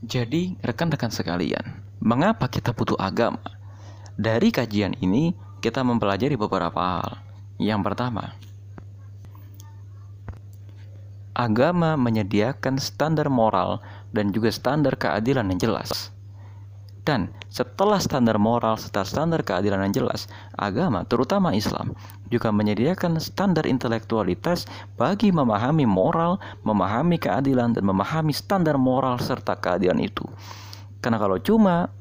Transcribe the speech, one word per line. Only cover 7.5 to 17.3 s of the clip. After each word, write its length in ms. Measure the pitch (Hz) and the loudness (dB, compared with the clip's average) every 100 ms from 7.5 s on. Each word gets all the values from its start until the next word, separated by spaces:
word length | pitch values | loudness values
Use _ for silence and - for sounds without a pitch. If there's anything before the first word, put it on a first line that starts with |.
| - | -2
Yang 260 | 101 107 101 | 0 2 0
pertama, 480 | 98 123 113 - - - - - - - - - - - - - - - - - - - - - - - - - - - - - - - | -2 -2 -4 -8 -10 -18 -18 -18 -18 -18 -18 -18 -18 -18 -18 -18 -18 -18 -18 -18 -18 -18 -16 -14 -14 -16 -18 -20 -18 -18 -18 -18 -18 -8
agama 640 | - 120 107 147 175 160 156 | -2 0 4 4 4 2 2
menyediakan 880 | 120 110 98 104 110 139 131 135 | 2 2 2 2 2 0 -2 -2
standar 480 | - - 147 156 147 | -4 -2 0 2 2
moral 480 | 131 110 95 92 98 - - - | 4 4 4 2 -2 -6 -18 -6
dan 240 | 104 101 98 | 0 0 2
juga 160 | 110 | 0
standar 480 | - 123 147 139 - | 0 0 2 2 2
keadilan 480 | 107 78 113 135 101 90 | 0 0 2 2 2 0
yang 160 | 117 | 0
jelas. 400 | 71 - - - - - - - - - - - - | 0 -2 -6 -8 -14 -18 -18 -16 -16 -16 -16 -16 -6
Dan 240 | - 135 87 | 0 0 0